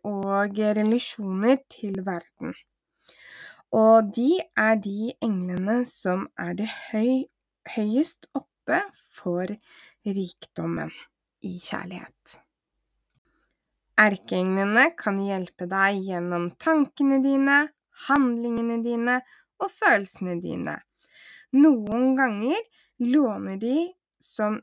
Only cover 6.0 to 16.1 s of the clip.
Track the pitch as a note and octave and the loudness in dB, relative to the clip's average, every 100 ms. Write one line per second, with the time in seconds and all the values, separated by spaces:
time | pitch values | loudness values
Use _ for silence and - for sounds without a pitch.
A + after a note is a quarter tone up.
6 | F#3+ F#3 - - F3 F3+ G#3+ - - G#3+ | -2 -2 -4 -8 -6 -6 -6 -8 -6 -2
7 | A#3 C4 - _ _ _ - - G#3 A#3 | 2 0 -2 _ _ _ -10 -4 0 0
8 | E4 - _ C4+ - _ - - G4 - | 0 -4 _ -10 -10 _ -4 -4 -4 -12
9 | - - F#3+ F3 F#3 G#3 _ - - _ | -20 -10 -6 -4 -4 -8 _ -20 -20 _
10 | G#3 G3 F3+ - - - E3 E3+ D#3 - | -6 -4 -6 -10 -18 -10 -6 -6 -8 -14
11 | - _ _ _ F#3+ F3+ - G#3 F#3 F3+ | -20 _ _ _ -12 -12 -8 -10 -10 -14
12 | - _ - - _ _ _ _ _ _ | -16 _ -20 -20 _ _ _ _ _ _
13 | _ _ _ _ _ _ _ _ _ - | _ _ _ _ _ _ _ _ _ 4
14 | G#3+ G3 - F#3+ F#3 F#3+ G3 A3 C#4+ - | 4 2 -4 -2 0 0 2 4 4 2
15 | - G3 G3 F#3+ F3+ - F3+ F#3+ G3 G3+ | -4 -2 -2 -4 -6 -10 -4 0 2 0
16 | F#3+ | -4